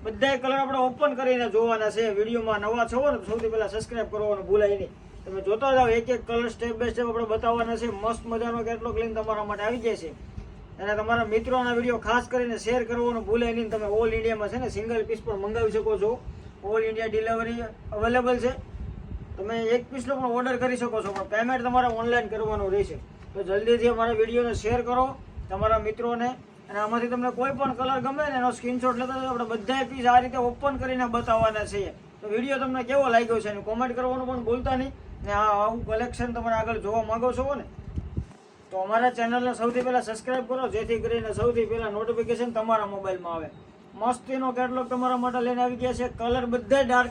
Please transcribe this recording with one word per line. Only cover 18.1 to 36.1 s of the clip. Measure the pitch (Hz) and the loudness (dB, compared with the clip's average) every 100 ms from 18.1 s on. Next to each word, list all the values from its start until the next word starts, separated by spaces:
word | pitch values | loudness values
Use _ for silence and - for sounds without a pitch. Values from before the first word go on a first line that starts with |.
| 247 247 247 | 2 2 2
છે. | 233 262 - - - - - - - - | 0 -2 -10 -10 -10 -10 -12 -12 -12 -8
તમે | 202 226 | -4 -2
એક | 226 247 240 | 2 0 0
પીસનો | 269 240 269 | -8 -4 -2
પણ | |
ઓર્ડર | 254 233 247 240 | 0 0 0 0
કરી | 254 247 | 0 0
શકો | 240 220 | 0 -2
છો, | 196 | -2
પણ | 196 | -6
પેમેન્ટ | 190 208 233 254 | -2 0 2 2
તમારે | 240 247 247 | 2 4 2
ઓનલાઈન | 226 233 240 214 | 0 2 2 2
કરવાનું | 214 214 208 196 | -2 -2 0 0
રહેશે. | 196 196 466 - - - | 2 0 -4 -12 -18 -12
તો | 196 | -8
જલ્દીથી | 180 196 226 240 240 | -2 0 4 4 4
અમારા | 226 226 | 2 0
વીડિયોને | 220 220 240 240 | 2 2 2 0
શેર | 208 214 240 | 0 0 0
કરો | 240 247 254 - - - - | 2 2 2 -2 -14 -14 -8
તમારા | 190 214 220 | 0 2 2
મિત્રોને. | 214 214 240 233 240 254 - - - | 0 -2 -2 0 -2 -4 -14 -20 -8
અને | 202 | -2
આમાંથી | 214 233 240 | 0 0 0
તમને | 247 247 | 0 -2
કોઈ | 240 262 | 0 -2
પણ | 262 269 | 0 -2
કલર | 247 262 269 | 0 0 0
ગમે | 247 285 302 | -2 -2 0
ને | 262 | 2
એનો | 247 | 0
સ્ક્રીનશોટ | 240 240 247 254 233 | 0 -4 0 0 0
લેતા | 254 262 | -2 -4
જાઓ. | 262 | -2
આપણે | 240 233 | -2 -2
બધાય | 226 202 262 | -4 -2 -2
પીસ | 262 269 247 | -2 0 6
આ | 247 | 6
રીતે | 247 254 | 6 0
ઓપન | 240 240 277 269 | 0 0 -2 0
કરીને | 254 254 247 | -2 0 0
બતાવવાના | 233 240 226 220 214 208 | 0 2 4 4 2 -4
છીએ. | 202 180 - - - | -2 -4 -8 -20 -14
તો | 208 | -4
વીડિયો | 214 262 269 | -2 0 0
તમને | 262 254 | 0 -2
કેવો | 240 277 269 | 2 4 6
લાગ્યો | 233 233 226 | 6 4 0
છે | 208 | 0
એનું | 202 208 | -6 -4
કોમેન્ટ | 226 254 240 | -2 0 0
કરવાનું | 254 254 254 | -2 -2 -2
પણ | 254 | -4
ભૂલતા | 226 247 269 262 | 0 0 0 0
નહીં. | 269 - - - 202 | -2 -8 -16 -10 -2
ને | |
આ | 202 214 202 214 | 2 4 4 2
આવું | 233 214 | 0 -2
કલેક્શન | 220 240 | -2 -2